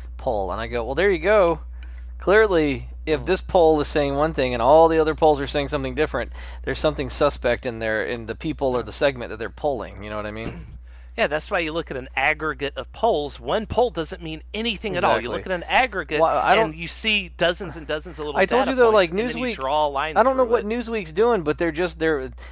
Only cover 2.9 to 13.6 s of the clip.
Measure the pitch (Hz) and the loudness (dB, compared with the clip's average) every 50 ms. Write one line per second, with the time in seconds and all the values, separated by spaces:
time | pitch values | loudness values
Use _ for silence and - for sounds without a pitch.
2.9 | - - - 156 156 143 117 135 185 180 - - - 185 165 160 160 147 139 - | -14 -10 -2 -2 -2 -2 0 0 -2 -2 -2 2 4 6 6 6 6 4 2 0
3.9 | - 156 143 139 139 139 151 160 156 151 131 127 123 117 113 131 151 160 165 160 | 0 0 0 2 2 0 0 0 0 0 -2 0 0 2 4 8 8 8 8 8
4.9 | 160 160 156 156 151 - 165 156 147 135 143 127 - 147 139 131 151 143 135 131 | 6 4 2 2 2 4 4 4 4 4 0 -2 -2 -2 -2 -2 -2 -4 -4 -4
5.9 | 127 135 156 143 - 127 113 - - - - - - - - 131 135 - - 156 | -2 -2 -2 -2 -2 -4 -6 -6 -10 -14 -14 -14 -14 -10 -6 -6 -4 0 0 0
6.9 | 147 151 139 123 - - 156 143 - - - 123 120 113 - 131 113 113 113 110 | 0 0 -4 -6 0 2 2 2 2 2 0 0 0 0 -2 -6 -6 -4 -2 -2
7.9 | 110 107 92 76 120 117 113 104 113 - - 160 143 - 143 131 123 123 107 104 | 0 0 0 -2 -4 -6 -6 -8 -10 -6 -6 -6 -4 0 0 0 0 0 -2 -4
8.9 | - - 156 139 131 123 117 82 104 107 113 98 - - - 147 135 113 95 80 | -4 0 0 0 0 0 -8 -10 -8 -8 -8 -10 -8 -4 -2 -2 -2 -2 -6 -8
9.9 | 78 92 101 107 107 107 104 107 107 110 113 113 - 175 160 - - - - - | -10 -12 -10 -8 -8 -6 -6 -6 -8 -8 -8 -10 -10 -12 -14 -14 -16 -16 -18 -18
10.9 | - - - - - - 220 160 147 156 - - 208 180 170 160 151 170 156 - | -18 -20 -18 -14 -4 -2 -2 0 0 -2 -4 -2 -4 -2 -2 -2 -4 -4 -6 -6
11.9 | 165 127 127 131 - 135 135 151 156 151 156 156 143 127 143 139 - 135 120 - | -8 -8 -8 -6 -4 0 0 0 0 0 -2 -6 -4 -4 -6 -6 -6 -6 -12 -10
12.9 | - - - 233 196 151 147 139 - - 117 123 165 220 | -8 0 2 2 2 2 0 -4 -8 -10 -6 -2 -2 -2